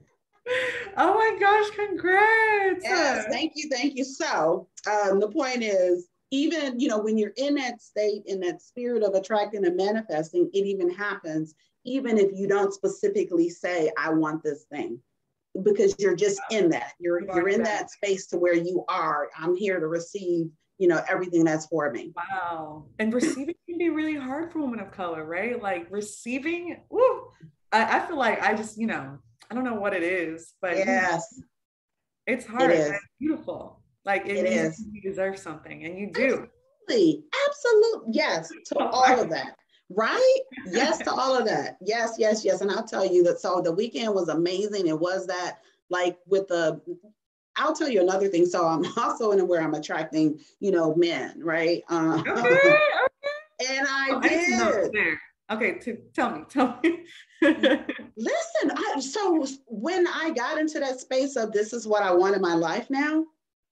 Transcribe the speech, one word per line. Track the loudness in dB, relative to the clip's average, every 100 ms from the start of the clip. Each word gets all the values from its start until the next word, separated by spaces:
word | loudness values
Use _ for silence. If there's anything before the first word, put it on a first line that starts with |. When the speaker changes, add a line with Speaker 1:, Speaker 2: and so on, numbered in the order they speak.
| _ _ _ _ -6 -4 -2 -6 -8 0
Speaker 1:
Oh | 2
my | 4 2 4
gosh, | 4 4 2 -2
congrats. | -4 -2 2 4 6 4 4 2 2 0
Speaker 2:
Yes, | 0 2 2 0 -2
thank | -2 -4 -6
you, | -6
thank | -2 -2 -2
you. |
So, | -6 -4 -2 0 2 0 -4 -10 -2
um, | 0 2 2
the | 2
point | 0 -2 -2
is, | 0 2 2 2 -2 _ _
even, | -2 0 0 -2 -2
you | -2
know, | 0
when | 0 0
you're | 0 -2
in | -2 0
that | -2 -8
state, | -10 -2 -2 -2 -6
in | -4
that | -4 -6
spirit | -12 -8 -2 0
of | 2
attracting | 0 0 -2 -2 0 0
and | 2
manifesting, | 0 0 -2 -4 -2 0 2
it | 2 0
even | 0 -2
happens | -2 -6 -6 -6 -4 -6 -10 _ _ -6
even | -4 0 2
if | 2 2
you | 0
don't | 2 2
specifically | 0 -4 -2 -2 0 0 0 0
say, | -2 -4 0 0 0
"I | 0
want | 0 0 -2
this | -6 -8 _
thing," | -10 -8 -10 _ _ _ _ _ -2
because | 0 4 4 4
you're | 0 2
just | 0 -2 -4
Speaker 1:
Yeah. | 0
Speaker 2:
in | 2
that. | 0 -6 -8
You're, | -4 -2
Speaker 1:
You | -2
are | 0
Speaker 2:
you're | 0
in | 0
Speaker 1:
that. | 0 -4
Speaker 2:
that | -6
space | -8 -2 -2 -2
to | 0
where | 2 2
you | 0 -2 -2
are, | -2 0 -2 -4 -6
"I'm | -2 0
here | 0 -2
to | -2
receive, | -4 -6 -8 -2 -2 -2 -8 _ _
you | 4
know, | 4 0
everything | -2 0 2
that's | 2 2 -2
for | -2 -2
me." | -4 -10 -10
Speaker 1:
Wow. | -8 -6 -6 -6 -10 -14 -18 -4
And | -2
receiving | 0 0 -2 -6 -10 -10
can | -2
be | -2
really | 0 -4 -4
hard | -6 -6 -6
for | -6
women | -6 -6
of | -10
color, | -8 -6 -6 -6
right? | -4 -4 -4
Like, | -4 -6 -6
receiving, | -8 -8 -12 -6 -4 -4 -6 -8 -12 _
woo, | 2 4 2 -8 _ -20 _ _
I, | 2 4 0
I | 0
feel | 0
like | 0 2
I | 0
just, | 0 -4 -6
you | -4
know, | -4 -8 -16 _ _ -10
I | -6
don't |
know | -4 -2
what | -2
it | 0
is, | 0 0 -2 -8 -16 _
but | -2 0
you | 2
know, | 2
Speaker 2:
Yes. | 2 0 -4 -16 -20 _ _ _ _ _ _ _ -6
Speaker 1:
it's | -6 -4
hard, | 2 4
Speaker 2:
It | 4
is. | 2
Speaker 1:
but | -2
it's | -10 _
beautiful. | -4 -4 -6 -10 -12 -20 _ _ -2
Like, | -2 0
it | -2
Speaker 2:
It |
Speaker 1:
means | 0 2 0 -4
Speaker 2:
is. | -12
Speaker 1:
you | -10
deserve | -8 -4 -4 -4
something, | -12 -14 -16 -12 -12
and | -8
you | -8
do. | 0 2 0 -4 _ _ _ -2
Speaker 2:
Absolutely. | 4 4 2 -4 0 0
Absolute-, | 0 4 6 4 2 -2
yes, | 0 0 -2 -4 -14 -6
to | -2
Speaker 1:
<laughs> |
Oh, | 0
Speaker 2:
all | 4 6
Speaker 1:
I | 4
Speaker 2:
of | 2
that. | -4 -6 -14 _ _ _
Right? | -2 0 4 4 4 0 -12 -4
Yes, | 0 0 0
Speaker 1:
<laughs> | -2
Speaker 2:
to |
all | -2 2 2
of | 2
that. | 0 -4 -6
Yes, | -4 -2 -2 0
yes, | 2 2 2
yes. | 0
And | 0
I'll | -4 -4
tell | -2 2
you | 6
that, | 4 4
so | 0 0
the | 0
weekend | -2 -2 -2 -2
was | 0 0
amazing. | 0 0 0 -2 -2 -2
It | 0
was | -2 -2 -4
that, | -6 -6 -10 _ _ _
like, | -2 -2 -4 0
with | 0 2
the, | 0 0 -2 -8 -14 -16 _ _ _ _ -2
I'll | 0 0
tell | 0
you | 4
another | 4 4 2
thing. | 4 2
So | 4 2
I'm | 2 0
<laughs> | -2
also | -2 0 2
in | 2 4
where | 2
I'm | 0
attracting, | -4 -4 -6 -2 2 2 0 -10 _
you | 0
know, | 2 2 2
men, | 2 0 -6 -6
right? | -2 0 0 0 -2
Uh, | 0 2 0 0
Speaker 1:
Okay, | 0
okay. | 6 8 8 6 4 2 0 -2 -8 -8 -12 -10
Speaker 2:
<laughs> | -6
and | -2 -2
I | -2 -2
Speaker 1:
Oh, | -2
I | 0
need | 0 2
to | 2
know | 2 2
Speaker 2:
did. | 0
Speaker 1:
there. | 0 -2 -2 -8 _ -8
Okay, | -4 -2 -4
t-, | -8 -10 -8
tell | -4 -4
me, | -4 -6
tell | 0 0 2
me. | 0 0 -8 -20
<laughs> | -20 _
Speaker 2:
Listen, | 2 4 2 2 -2 -10 -12 -8 -4 -4 -2 -2 -2 -2
I, | -4 -4
so | -6 -2 0 2 0 -8 _
when | -6 -2 2 0
I | 0 -4
got | -2 -2 -2
into | -2 -2
that | -4 -6
space | -2 0 0 -2
of, | -2
"This | 0 -2
is | -4 0
what | 2
I | 4
want | 4 4 2
in |
my | 2
life | 2 0 -2 -4
now," | -2 0 0 -2 _ _ _ _